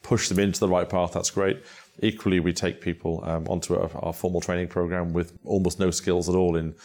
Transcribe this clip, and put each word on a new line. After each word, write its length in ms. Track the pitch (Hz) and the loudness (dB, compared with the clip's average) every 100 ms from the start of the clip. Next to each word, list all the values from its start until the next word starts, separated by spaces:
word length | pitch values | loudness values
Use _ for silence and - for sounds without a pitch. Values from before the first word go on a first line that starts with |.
push 260 | - 117 - | 2 0 2
them 80 | 92 | 2
into 220 | 101 90 | 2 2
the 100 | 101 | 2
right 180 | 90 87 | 2 2
path, 260 | 92 87 | 0 0
that's 180 | - - | -2 -4
great. 320 | - 98 139 - - - - | 0 0 -2 -8 -20 -20 -2
Equally, 400 | 110 110 104 92 | -2 0 2 2
we 140 | 85 | 2
take 260 | 85 92 85 | 0 -2 -4
people, 440 | - 85 87 82 - | -6 -4 -4 -4 -4
um, 220 | 82 80 | -4 -2
onto 280 | 90 - 90 | -4 0 -2
our, 140 | 90 - | -2 -4
our 160 | 85 | -8
formal 280 | 82 92 87 | -4 -2 -2
training 260 | 87 87 87 | -2 -2 -2
program 460 | 90 87 90 85 | -2 -2 -2 -2
with 220 | 85 85 - | -2 -4 -8
almost 360 | - 98 90 - | -2 0 2 2
no 100 | 95 | 0
skills 400 | 85 - 90 85 | 0 0 0 2
at 60 | 90 | 2
all 200 | 90 82 | 4 2
in 200 | 82 78 | -2 -8